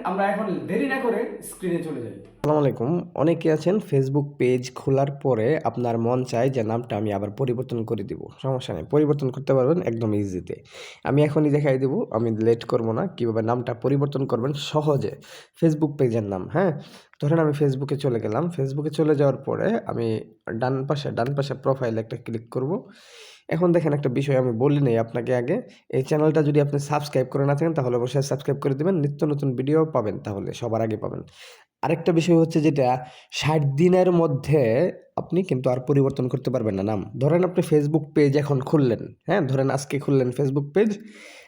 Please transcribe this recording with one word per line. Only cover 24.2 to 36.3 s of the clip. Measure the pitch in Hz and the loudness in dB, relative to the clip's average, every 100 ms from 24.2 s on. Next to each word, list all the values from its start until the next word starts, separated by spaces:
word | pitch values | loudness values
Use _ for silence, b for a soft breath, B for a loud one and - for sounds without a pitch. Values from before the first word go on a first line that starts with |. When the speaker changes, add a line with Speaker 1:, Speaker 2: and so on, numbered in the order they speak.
| 139 131 | 0 2
Speaker 2:
আমি | 127 | 2
বলি | 113 143 143 | 2 2 4
নাই | 139 113 | 4 2
আপনাকে | 113 123 117 123 | 0 -2 0 0
আগে, | 120 220 - B B | 0 -2 -4 B B
এই | 135 | -2
চ্যানেলটা | 131 151 156 156 | 0 2 4 4
যদি | 147 147 | 4 4
আপনি | 143 143 | 2 0
সাবস্ক্রাইব | 143 147 147 135 131 | -2 -2 -2 -2 -2
করে | 139 139 | 0 0
না | 143 | 2
থাকেন | 165 | 0
তাহলে | 156 123 120 | 0 0 0
অবশ্যই | 120 139 | 0 0
সাবস্ক্রাইব | 139 139 143 139 | 0 -2 -2 -2
করে | 143 135 | -2 0
দিবেন, | 165 185 | 0 0
নিত্য | 143 143 156 | -2 -2 -2
নতুন | 143 143 123 | 0 -2 -2
ভিডিও | 131 156 156 | 0 2 2
পাবেন, | 143 104 95 | 0 -2 -4
তাহলে | - 98 98 | -6 -6 -6
সবার | - 117 110 | -6 -4 -2
আগে | 113 107 | -2 -4
পাবেন। | - 90 - B B B B _ | -6 -8 -12 B B B B _
আরেকটা | 131 160 185 | -2 0 2
বিষয় | 165 165 165 | 2 4 4
হচ্ছে | 165 160 | 4 2
যেটা, | 151 143 123 131 147 B B | 2 2 2 0 -4 B B
ষাট | - 143 156 139 139 | -4 0 2 2 4
দিনের | 180 185 180 | 4 6 4
মধ্যে | 175 165 139 - 156 117 123 185 - - - | 4 2 0 2 4 4 2 0 -2 -10 -10
আপনি | - 170 | -4 -2
কিন্তু | 180 127 127 | 0 0 0
আর | 123 | -2
পরিবর্তন | 135 143 135 135 | 2 2 2 0
করতে | 127 | -2